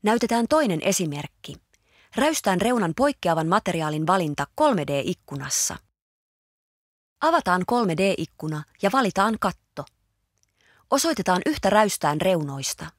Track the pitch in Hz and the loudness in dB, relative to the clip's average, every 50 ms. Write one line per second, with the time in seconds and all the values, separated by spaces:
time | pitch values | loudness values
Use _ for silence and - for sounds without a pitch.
0 | - 208 226 240 - 220 233 233 233 226 302 311 302 226 175 160 - 190 196 - | 2 2 2 2 2 0 0 0 2 2 2 2 4 2 0 0 0 0 0 0
1 | 185 156 143 143 147 - _ _ - - 139 - _ _ _ _ _ _ _ _ | -2 -4 -6 -8 -10 -12 _ _ -20 -20 -20 -20 _ _ _ _ _ _ _ _
2 | _ _ - - 254 311 320 - - 208 190 180 202 233 254 240 202 165 160 - | _ _ -2 0 0 2 0 0 0 0 0 2 2 0 2 0 0 -2 0 2
3 | 262 294 269 _ - 175 165 160 160 160 180 214 - - 165 165 160 151 151 151 | 0 0 0 _ 0 0 0 2 2 2 0 0 0 0 -4 -2 -2 -2 -2 -2
4 | 156 175 185 196 175 151 147 - 143 - _ - 302 302 254 180 147 139 143 139 | 0 2 2 2 2 -2 -2 -4 -6 -8 _ 0 2 2 2 0 -2 -2 -4 -4
5 | 127 - 175 _ _ - 147 139 135 135 - - - - - - _ _ _ _ | -2 -4 -6 _ _ -12 -10 -10 -8 -6 -4 -4 -2 -4 -6 -10 _ _ _ _
6 | _ _ _ _ _ _ _ _ _ _ _ _ _ _ _ _ _ _ _ _ | _ _ _ _ _ _ _ _ _ _ _ _ _ _ _ _ _ _ _ _
7 | _ _ _ _ - 311 330 320 - 190 180 180 180 - 240 247 233 190 165 151 | _ _ _ _ 0 2 2 2 2 2 0 0 2 0 0 0 2 0 0 2
8 | 190 196 190 - 165 - _ _ - 156 151 151 156 _ _ _ - 196 226 269 | 2 0 0 -2 -4 -10 _ _ -10 -8 -8 -8 -10 _ _ _ -2 0 2 2
9 | 254 196 - - 196 220 220 208 - 196 - _ _ _ _ - 139 - _ _ | 0 0 2 2 2 2 0 0 -2 -4 -4 _ _ _ _ -14 -14 -14 _ _
10 | _ _ _ _ _ _ _ _ _ _ _ _ _ _ _ _ _ _ - 277 | _ _ _ _ _ _ _ _ _ _ _ _ _ _ _ _ _ _ 0 0
11 | - 330 311 - 185 - 185 185 - 294 311 - - 196 190 214 220 208 - - | 2 0 0 0 0 0 0 0 0 -2 -4 0 0 2 4 4 4 2 0 -2
12 | - 151 147 156 170 185 185 170 151 143 139 139 135 - - - 170 156 _ | -2 0 0 0 0 0 0 0 -2 -4 -6 -6 -6 -8 -8 -8 -12 -16 _